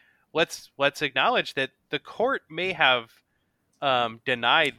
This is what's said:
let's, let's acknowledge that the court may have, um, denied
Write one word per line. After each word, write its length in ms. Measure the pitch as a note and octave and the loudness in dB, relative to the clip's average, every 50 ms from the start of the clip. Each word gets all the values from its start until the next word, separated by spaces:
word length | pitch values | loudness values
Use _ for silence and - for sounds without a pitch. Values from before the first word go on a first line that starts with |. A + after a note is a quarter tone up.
| _ _ _ _ _ _ - | _ _ _ _ _ _ -2
let's, 380 | D#3 E3 - - - - - _ - | -2 -2 -2 -4 -8 -18 -18 _ -2
let's 240 | C#3 C#3+ - - D3+ | -2 -2 0 -2 -6
acknowledge 500 | C#3 B2 C3 D3+ A3 B3+ G3+ D3 - - | -4 -2 0 0 2 2 0 -2 -2 -4
that 160 | C#3 C3 C3 _ _ _ _ | -4 -4 -4 _ _ _ _
the 80 | D3+ D3+ | -8 -8
court 420 | - - - - A3 C4 C4+ - - - | -8 -8 -4 -2 -2 0 -2 -4 -6 -10
may 240 | D#3 E3 F3+ F#3+ F3+ | -8 -6 -6 -4 0
have, 380 | D#3+ D3+ C3 B2+ A#2+ A2+ - _ _ _ _ _ _ _ _ _ _ _ _ _ _ | 2 4 4 4 2 0 -6 _ _ _ _ _ _ _ _ _ _ _ _ _ _
um, 420 | D3 C#3 B2+ B2 A#2+ A2+ A2+ A#2 _ | -2 0 0 2 0 -2 -4 -6 _
denied 500 | C#3 B2+ A#2+ A#2 A#2+ C#3 E3 D#3 C3+ A2+ | -4 -4 0 2 2 2 2 2 0 -2